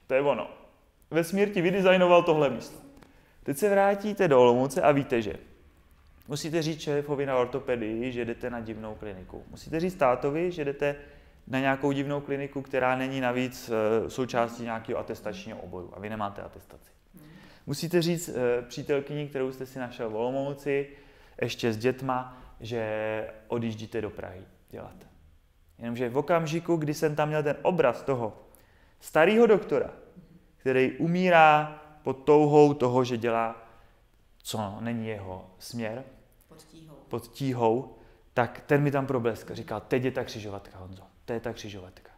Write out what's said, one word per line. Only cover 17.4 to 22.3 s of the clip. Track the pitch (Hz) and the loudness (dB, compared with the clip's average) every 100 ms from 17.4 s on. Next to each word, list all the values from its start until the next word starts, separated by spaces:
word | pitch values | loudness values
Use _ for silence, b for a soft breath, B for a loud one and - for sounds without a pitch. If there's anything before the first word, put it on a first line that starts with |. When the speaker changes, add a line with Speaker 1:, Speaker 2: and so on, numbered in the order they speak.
| B B - | B B -10
Speaker 1:
Musíte | 143 160 175 | -6 0 0
říct, | 165 165 - | 2 -2 -4
eh, | 117 123 120 | -2 0 0
přítelkyni, | 120 - 135 143 139 147 147 | -2 -10 -2 -2 -2 -6 -6
kterou | 143 131 | -4 -6
jste | 131 131 | -6 -12
si | 135 | -10
našel | 120 120 117 | -10 -8 -6
v | 107 | -4
Olomouci, | 123 135 139 143 147 139 139 B B B B - | -4 -4 -6 -6 -2 -2 -4 B B B B -8
ještě | 123 - 123 | -8 -2 -2
s | 110 | 0
dětma, | 120 127 135 127 127 | -2 -2 -4 -4 -6